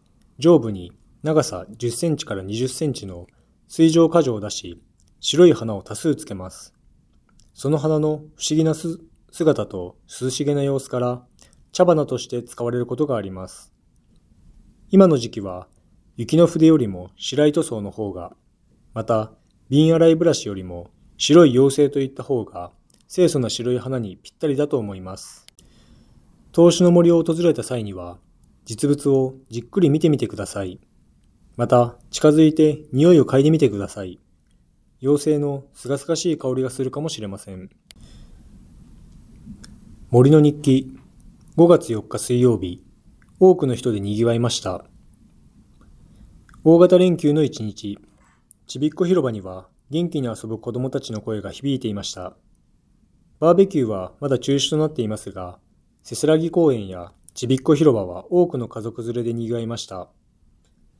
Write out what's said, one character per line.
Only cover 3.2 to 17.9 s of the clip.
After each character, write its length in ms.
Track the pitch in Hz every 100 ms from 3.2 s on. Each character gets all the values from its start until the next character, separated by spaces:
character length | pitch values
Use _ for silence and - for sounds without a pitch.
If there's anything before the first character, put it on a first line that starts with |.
| 92 _ _ _ _
水 240 | - 165
上 180 | 165 165
果 140 | 170
樹 80 | 135
を 100 | 110
出 100 | 101
し、 320 | - 92 85 _ _ _ _
白 260 | - 147 175
い 60 |
花 220 | 139 113
を 80 | 101
多 120 | -
数 220 | 104 160 139
つ 80 |
け 100 | -
ま 160 | 98 92
す。 240 | - - _ _ _ _ _ _ _ _
そ 160 | - 139
の 80 | 151
花 200 | 156 156
の 100 | 151
不 380 | 151 151 - -
思 60 | 156
議 80 |
な 100 | 160
す-、 240 | 156 165 170 - _ _
姿 360 | - 156 135 104
と 300 | 95 90 - _ -
涼 100 | 127
し 140 | -
げ 100 | 147
な 80 | 143
様 160 | 139 135
子 100 | -
か 100 | 123
ら、 260 | 123 123 - _ _ _ _
茶 120 | -
花 220 | 175 156 139
と 120 | 123
し 80 | -
て 160 | 120
使 200 | 120 -
わ 80 | 120
れ 80 | 120
る 80 | 120
こ 100 | 127
と 100 | 147
が 100 | 117
あ 60 |
り 80 | 95
ま 180 | 92 92
す。 240 | - - _ _ _ _ _ _ _ _ _ _ _ _
今 160 | 196 190
の 120 | 139
時 140 | 113
期 80 | -
は、 280 | 98 90 - _ _ _ _ -
雪 200 | 110 160
の 100 | 165
筆 200 | 165 160
よ 100 | 156
り 120 | 110
も 220 | 90 90 _
白 300 | - 131 151
糸 160 | 160
草 180 | 151 110
の 100 | 101